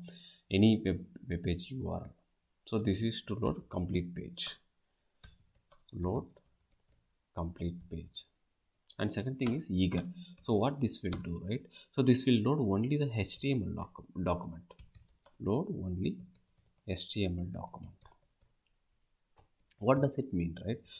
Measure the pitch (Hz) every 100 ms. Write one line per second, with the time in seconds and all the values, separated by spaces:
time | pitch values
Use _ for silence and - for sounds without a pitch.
0 | - - - - - 98 107 110 98 90
1 | - - - 87 87 87 - 131 104 87
2 | - - _ _ _ _ - 110 101 95
3 | 113 - - 104 110 160 - 95 85 -
4 | - 90 - - - - _ _ _ _
5 | _ _ - - _ _ _ - _ -
6 | 87 110 - - _ _ _ _ _ _
7 | _ _ _ - 85 87 85 87 - 82
8 | 82 - - _ _ _ _ _ - -
9 | 104 104 120 131 123 131 - 92 92 90
10 | - - - - - 107 123 147 123 -
11 | 95 90 90 85 90 117 - - - -
12 | 127 123 - 120 110 151 113 98 123 147
13 | 143 110 95 - 139 131 90 85 87 -
14 | - - 90 87 87 82 - - - -
15 | - _ - - - 117 185 151 92 90
16 | 107 - - - _ _ _ _ - 90
17 | - 110 95 87 90 - - - - -
18 | - - _ _ _ _ _ _ _ _
19 | _ _ _ _ _ _ _ - 104 131
20 | 139 - - 92 85 85 90 117 - -